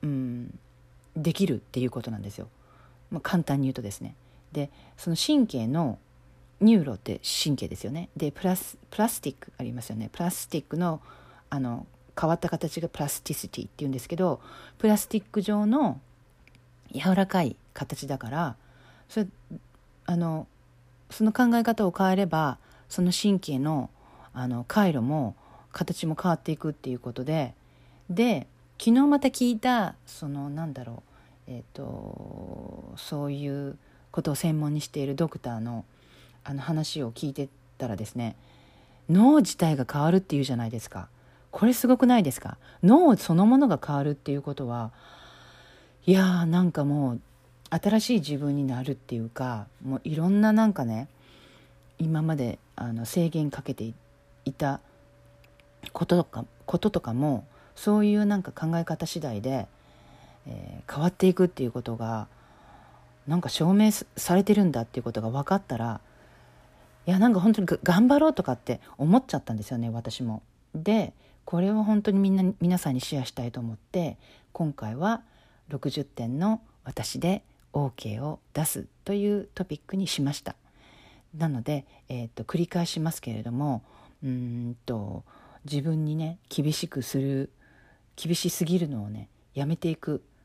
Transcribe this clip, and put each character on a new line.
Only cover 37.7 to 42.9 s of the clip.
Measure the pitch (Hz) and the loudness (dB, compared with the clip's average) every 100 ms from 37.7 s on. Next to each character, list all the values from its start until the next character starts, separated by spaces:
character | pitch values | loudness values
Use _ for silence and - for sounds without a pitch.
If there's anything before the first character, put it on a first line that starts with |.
| - | -8
た | 123 | -6
ら | 101 | -6
で | |
す | 107 123 | -6 -6
ね、 | 117 - - - - - _ _ - | -6 -8 -16 -20 -20 -20 _ _ 4
脳 | 175 247 302 | 8 8 8
自 | 202 - | 6 2
体 | 165 143 | 2 2
が | 123 | 0
変 | 147 | 0
わ | 156 | 4
る | 185 | 4
っ | |
て | 190 143 | 4 0
い | |
う | |
じ | 131 | 0
ゃ | 120 | -2
な | 113 | -4
い | |
で | 117 | -6
す | - | -10
か。 | 98 95 _ _ - _ | -14 -14 _ _ -20 _
こ | - 226 | 2 2
れ | |
す | 247 240 | 4 4
ご | 254 | 6
く | 247 | 6
な | 247 | 6
い | |
で | 147 | 4
す | - | -2
か？ | - - - - | -8 -12 -18 4
脳 | 175 | 8